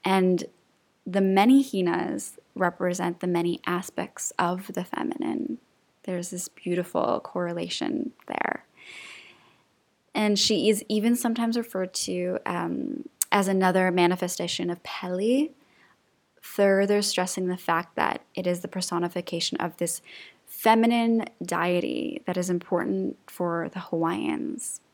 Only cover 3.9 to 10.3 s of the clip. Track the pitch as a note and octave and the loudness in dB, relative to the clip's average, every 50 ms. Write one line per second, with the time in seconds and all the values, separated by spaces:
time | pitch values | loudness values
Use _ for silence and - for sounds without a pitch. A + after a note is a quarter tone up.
3.9 | _ - - - _ - - - - - - E3+ F3+ F3+ G3 - - - F#3+ - | _ -6 -6 -6 _ -10 -10 -8 -2 0 0 0 0 -4 -6 -8 -8 -8 -6 -6
4.9 | - - - - - - - - - - - - A#3 A#3+ _ _ _ _ _ _ | -6 -6 -4 -6 -4 -4 -4 -4 -4 -4 -4 -6 -8 -10 _ _ _ _ _ _
5.9 | _ _ _ - F#3 F3 F3 - - F3+ F3+ - _ - - F3+ F3 F3 F3+ F3+ | _ _ _ -6 -6 -6 -6 -6 -8 -10 -10 -10 _ -10 -4 -2 -2 -2 -2 -2
6.9 | - - - - - - - - - F#3 F3 E3+ E3+ E3+ E3+ F3 - - - - | 0 0 2 2 0 -2 -2 -4 -4 -4 -4 -2 -4 -4 -6 -6 -6 -4 -4 -4
7.9 | - - - - - _ - - G1+ G1+ - - - - - _ _ - - - | -2 -4 -4 -6 -10 _ -14 -8 -6 -4 -2 -2 -4 -4 -8 _ _ -20 -20 -20
8.9 | - - - - - - - - - _ _ _ _ _ _ _ _ _ _ _ | -18 -18 -18 -18 -18 -20 -20 -20 -20 _ _ _ _ _ _ _ _ _ _ _
9.9 | _ _ _ _ _ G3+ G#3+ G#3 | _ _ _ _ _ 0 2 2